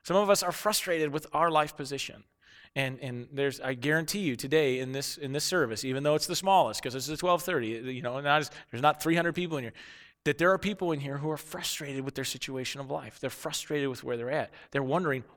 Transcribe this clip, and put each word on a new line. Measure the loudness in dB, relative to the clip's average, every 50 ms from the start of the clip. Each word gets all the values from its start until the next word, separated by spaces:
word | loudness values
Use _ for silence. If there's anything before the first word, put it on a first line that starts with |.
| -2
Some | 2 4
of | 4 6 6
us | 6 4
are | 4 0 -2
frustrated | -2 0 0 0 0 0 0 0 2 2 0
with | 0 -2 -6 -2 0
our | 2 4 4
life | 4 4 2 2 -2
position. | -8 -8 -6 -6 -6 -6 -8 -10 -16 -20 _ _ _ _ _ -20 -20 -20 -8 -4 -2
And, | -2 -2 -2 -6
and | -8 -8 -8 -8 -10 -8 -2
there's, | 0 0 0 0 -2
I | -4 -4 -4
guarantee | -2 0 2 2 2 2 0 -2 -2
you | 0 -2 -2 -2
today | -2 2 2 4 4 4 2 0
in | -2 -4 -4
this, | -6 -6 -6 -8 -6
in | -6 -4 -4
this | -2 -2
service, | 0 2 2 2 0 0 -4 -4
even | -2 -2 0 2
though | 2 2
it's | 2 2 0
the | -4 -2
smallest, | 2 4 6 6 6 4 2 -4
'cause | -6 -6 -6
it's | -6 -6 -6
the | -6 -2
twelve | 2 4 4 4 2
thirty, | 2 0 0 0 0
you | -4 -4 -6 -6 -6 -6
know, | -4 -4 -4 -2
not | 2 4 4 4
as, | 2 0 -6 -14 -16 _
there's | -2 2
not | 4 4 4 4 2
three | 2 2 4
hundred | 2 2 0
people | -2 -2 -2 -4 -4
in | -6
here, | -6 -10 -14 -18 -20 -20 -20 -20 -20 -16 _ 0
that | 0 2 4
there | 6 4
are | 4 4
people | 2 -2 -2 -2 0 -2 0
in | -2
here | -2 -4 -4 -4
who | -2 -4
are | -4
frustrated | -4 -6 -10 -10 -8 -6 -6 -6 -6 -6 -6 -6 -4 -4
with | -4 -4
their | -4 -4
situation | -4 -6 -6 -8 -6 -6 -6 -6 -6 -6 -8
of | -6 -6
life. | -6 -6 -6 -8 -10 -6
They're | -6 -6
frustrated | -6 -6 -6 -6 -6 -6 -4 -2 -2 0 0 0
with | -2 -4 -4
where | -4 -4
they're | -4 -2 -2
at. | -2 -2 -2 -4 -6 -16 -10 -4
They're | -2 -2
wondering | 0 2 2 2 2 2 0 -2 -4 -8 -12